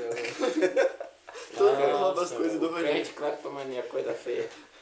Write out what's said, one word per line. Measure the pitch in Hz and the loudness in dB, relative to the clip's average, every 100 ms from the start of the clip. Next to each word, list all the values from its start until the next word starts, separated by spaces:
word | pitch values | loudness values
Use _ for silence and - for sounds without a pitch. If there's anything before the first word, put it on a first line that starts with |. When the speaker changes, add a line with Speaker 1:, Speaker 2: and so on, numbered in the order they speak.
| 117 | -4
Speaker 1:
ó. | 120 117 - 254 311 - 269 269 - - - - - - - | -4 -4 -2 -2 2 2 4 2 0 -14 -16 -18 -16 -6 4
Speaker 2:
Todo | 403 - | 6 6
mundo | - | 4
Speaker 3:
Nossa, | 143 | 4
Speaker 2:
rouba | - 170 | 2 2
as | 175 | 0
coisas | - 165 160 | 0 0 0
do | 165 | 0
Speaker 3:
velho. | 170 | 0
Speaker 2:
Rogério. | 147 165 | 2 2
Speaker 1:
Crente | 170 | 0
cleptomaníaco, | - 147 143 135 147 135 123 120 | -4 -4 -4 -6 -8 -6 -6 -4
coisa | 135 113 | -2 -2
feia. | 117 123 120 - - - - | -4 -4 -4 -4 -8 -20 -20